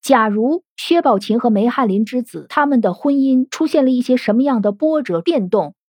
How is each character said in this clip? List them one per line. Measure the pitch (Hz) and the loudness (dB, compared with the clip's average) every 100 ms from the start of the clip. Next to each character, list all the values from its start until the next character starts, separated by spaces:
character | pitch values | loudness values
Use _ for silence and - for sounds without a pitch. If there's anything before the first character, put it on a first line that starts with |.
假 | - 254 220 | 4 2 2
如 | 208 233 339 _ - | 0 -2 -2 _ -14
薛 | - 339 | -2 0
宝 | 311 202 | 2 0
琴 | 202 220 | 0 -2
和 | 240 | 2
梅 | 208 233 | 2 0
翰 | 240 240 | 0 0
林 | 190 214 | 0 -2
之 | 254 | -4
子 | 240 165 - | -6 -12 -6
他 | - 285 | -2 0
们 | 269 | 2
的 | 208 | 0
婚 | 180 294 285 | -2 -2 0
姻 | 269 254 262 | 2 0 0
出 | - 311 | -4 0
现 | 320 262 | 2 2
了 | |
一 | 247 | 0
些 | 247 254 | 0 0
什 | - 220 | 0 0
么 | |
样 | 277 247 | 0 0
的 | 208 | -2
波 | 208 311 311 | 0 0 0
折 | 262 170 | -2 -4
变 | 170 320 185 | -2 -2 0
动， | 208 151 - _ | -2 -4 -10 _